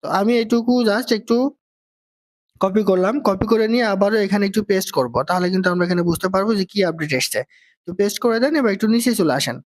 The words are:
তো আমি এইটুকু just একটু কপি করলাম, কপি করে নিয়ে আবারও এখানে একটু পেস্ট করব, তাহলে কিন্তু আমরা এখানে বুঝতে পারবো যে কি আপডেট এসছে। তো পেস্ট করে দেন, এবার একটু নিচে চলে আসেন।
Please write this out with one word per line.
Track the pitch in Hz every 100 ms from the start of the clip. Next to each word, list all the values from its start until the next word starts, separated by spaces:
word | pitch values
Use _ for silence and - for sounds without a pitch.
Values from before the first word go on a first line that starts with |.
তো | -
আমি | 185 202 240
এইটুকু | 226 233 233 247
just | 226 202 254
একটু | 220 202 233 269 - _ _ _ _ _ _ _ _ _ _
কপি | 190 196
করলাম, | 196 185 185 277
কপি | 240 190 214
করে | 226 220
নিয়ে | 233
আবারও | 233 190 202 220
এখানে | 196 196 202
একটু | 196
পেস্ট | 202 190 185
করব, | - 123 117
তাহলে | 139 180 180
কিন্তু | 185 185
আমরা | 180 175
এখানে | 175
বুঝতে | 175 165 185
পারবো | 190 202
যে | 214
কি | 185 202
আপডেট | 180 165 151
এসছে। | 131 - - - _ _ _ -
তো |
পেস্ট | 180 202 -
করে | 240 226
দেন, | 262 311
এবার | 240
একটু | 196 220
নিচে | 233 233
চলে | 226 165
আসেন। | 135 139 127